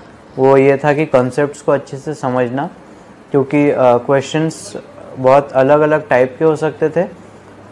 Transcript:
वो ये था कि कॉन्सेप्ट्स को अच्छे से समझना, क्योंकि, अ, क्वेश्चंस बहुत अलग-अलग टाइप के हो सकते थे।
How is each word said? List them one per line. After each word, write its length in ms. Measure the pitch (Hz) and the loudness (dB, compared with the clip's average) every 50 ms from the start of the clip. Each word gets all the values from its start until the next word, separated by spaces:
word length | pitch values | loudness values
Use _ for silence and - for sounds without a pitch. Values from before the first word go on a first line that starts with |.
| - - - - - - - | -20 -20 -20 -20 -20 -12 -4
वो 200 | 135 131 135 139 | 0 2 4 4
ये 200 | 135 135 139 139 | 6 4 4 2
था 160 | 135 - 147 143 | 2 0 0 0
कि 120 | 147 156 | 0 0
कॉन्सेप्ट्स 560 | 151 - 127 123 127 127 151 147 143 - - | 0 2 0 0 0 -2 -2 -4 -4 -6 -6
को 100 | - 165 | -2 -2
अच्छे 260 | 143 135 139 - 143 | -2 -2 -4 -8 -16
से 160 | 131 - 156 147 | -12 -10 -10 -10
समझना, 560 | - - 127 123 127 127 117 123 139 156 196 - - - - - - - - - - - - | -6 -6 -4 -2 -2 -2 -2 -4 -6 -8 -8 -12 -16 -20 -20 -20 -20 -20 -20 -20 -20 -10 -4
क्योंकि, 400 | - 139 135 135 151 147 147 143 | -2 -2 -2 0 0 0 0 0
अ, 40 | - - | 2 2
क्वेश्चंस 960 | 127 123 120 120 120 - 139 135 127 - - 156 160 160 - - - - - - - - - - - - - | 2 4 2 2 0 0 -2 -2 -2 -2 -4 -4 -4 -4 -6 -10 -14 -16 -16 -16 -16 -18 -20 -20 -20 -18 -10
बहुत 340 | 127 131 127 135 143 135 - | -2 2 4 4 4 2 2
अलग-अलग 580 | - 131 135 139 147 151 156 151 156 151 - - | 0 0 2 4 4 2 2 2 0 -2 -2 0
टाइप 260 | 135 123 131 131 - - | 0 0 0 0 -2 -2
के 60 | 160 | 0
हो 100 | 160 151 | 0 0
सकते 340 | 139 160 156 - - 156 151 | 0 -4 -6 -4 -4 -4 -2
थे। 140 | 127 165 190 - - - - - - - - - - - - - | -2 -4 -4 -4 -8 -16 -20 -20 -20 -20 -20 -20 -20 -20 -20 -20